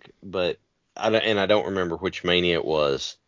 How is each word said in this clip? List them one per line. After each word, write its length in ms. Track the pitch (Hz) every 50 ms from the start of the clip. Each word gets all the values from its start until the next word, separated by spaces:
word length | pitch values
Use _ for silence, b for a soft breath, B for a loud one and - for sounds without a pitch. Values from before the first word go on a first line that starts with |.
| - - _ _
but 360 | - 98 92 92 90 82 - - _ _ _ _ _ _ _
I 140 | - 104 110
don't, 120 | 107 110 -
and 140 | 113 107 101
I 60 | 98
don't 200 | 95 104 104 -
remember 300 | 90 98 95 90 85 82
which 280 | 82 92 90 - - -
Mania 340 | 87 90 90 90 87 85 80
it 60 | -
was 520 | - 78 76 73 69 69 73 - - - - _